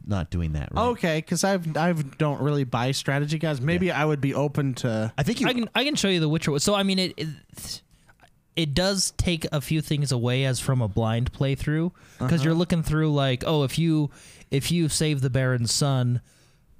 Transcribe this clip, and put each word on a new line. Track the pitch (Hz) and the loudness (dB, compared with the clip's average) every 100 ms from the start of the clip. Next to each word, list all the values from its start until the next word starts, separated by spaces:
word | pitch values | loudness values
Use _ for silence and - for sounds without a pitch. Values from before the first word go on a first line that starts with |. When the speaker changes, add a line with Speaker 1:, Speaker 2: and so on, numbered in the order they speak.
| - | -4
Speaker 1:
not | 98 85 | -4 -2
doing | 90 82 | -2 -2
that. | 76 69 | -2 -4
Right? | - 240 | 0 0
Speaker 2:
Okay, | 240 175 156 | 0 0 0
'cause | 156 170 | -2 0
I've, | 196 196 165 147 | 2 0 -2 0
I've | 175 165 139 - | 0 0 -2 -2
don't | 151 143 | -2 0
really | 139 147 131 | 0 0 0
buy | 120 127 | 0 0
strategy | 139 - 139 147 156 | -2 -2 -2 0 -2
guides. | 160 139 | -2 -2
Maybe | 135 175 180 | 0 0 0
Speaker 1:
Yeah. | 135 | 0
Speaker 2:
I | 156 | 0
would | 147 | 0
be | 135 131 | 0 0
open | 143 143 139 123 | 0 0 -2 -2
to. | 127 110 110 - | -2 0 -2 -2
Speaker 1:
I | |
think | 143 247 | -2 0
you | 233 | 0
Speaker 3:
I | |
can, | 247 220 | 0 -2
I | 214 | -2
can | 277 294 | 0 0
show | 196 | 0
you | 180 | 2
the | 156 | 2
Witcher | 156 - | 0 0
one. | 143 | 0
So | - 202 | 2 2
I | |
mean, | 196 190 | 2 0
it, | 185 - | -2 -4
it, | 160 143 - - - - - _ - _ - _ _ - | -8 -10 -18 -16 -14 -14 -16 _ -20 _ -20 _ _ -2
it | 160 135 | 0 2
does | 185 196 - - | 2 2 0 0
take | - 165 - | 0 0 -2
a | 151 | -4
few | - 156 | -2 -2
things | - 147 143 | 0 0 0
away | 127 120 127 135 | 0 0 2 0
as | 127 | 0
from | - 127 | 0 0
a | 110 | 0
blind | 101 110 117 127 | 0 0 0 -2
playthrough, | - 135 131 - 151 170 - - - | 0 -2 -2 -2 0 -2 -6 -14 -6
'cause | 123 | 0
Speaker 2:
Uh-huh. | 165 | 2
Speaker 3:
you're | 151 | 2
looking | 165 175 170 | 2 2 0
through | 160 151 156 | 0 2 2
like, | 143 135 127 - | 2 0 0 0
oh, | 156 | 0
if | 135 - | 0 0
you, | 165 156 147 - - - - | 2 2 0 -4 -20 -20 -4
if | 135 - | -2 0
you | 170 160 | 2 2
save | - 156 143 | 2 0 0
the | 135 | 0
Baron's | 127 127 127 117 | 2 2 0 0
son, | - 143 131 123 123 - _ _ _ _ - | 0 0 2 0 -2 -6 _ _ _ _ -20